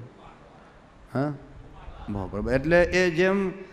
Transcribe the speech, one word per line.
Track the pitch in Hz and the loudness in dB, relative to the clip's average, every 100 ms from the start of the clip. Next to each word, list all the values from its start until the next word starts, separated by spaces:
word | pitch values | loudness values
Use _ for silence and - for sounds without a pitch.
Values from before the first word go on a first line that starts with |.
| 117 - - - - - - - - - - | -16 -20 -20 -20 -20 -20 -20 -20 -20 -20 -8
હા, | 123 143 139 - - - - - - - | -4 -4 -4 -12 -20 -20 -18 -18 -14 -8
મહોપર. | 104 90 98 110 | -6 -6 -4 0
એટલે | 131 143 170 | 0 4 4
એ | 170 180 185 | 6 4 2
જેમ | 160 185 196 190 165 - | 4 2 2 -2 -6 -14